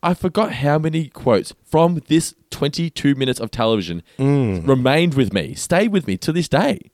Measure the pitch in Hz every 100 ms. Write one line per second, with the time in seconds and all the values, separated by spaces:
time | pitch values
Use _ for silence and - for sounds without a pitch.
0 | 175 175 185 - - 120 143 151 156 160
1 | 151 - 139 110 - - _ 156 165 170
2 | - 160 - - _ - 143 147 165 -
3 | 143 135 131 123 113 - 113 113 85 85
4 | - _ 135 143 123 95 82 131 127 147
5 | 175 139 117 98 78 - - 170 220 202
6 | 151 92 - 160 165 139 240 - -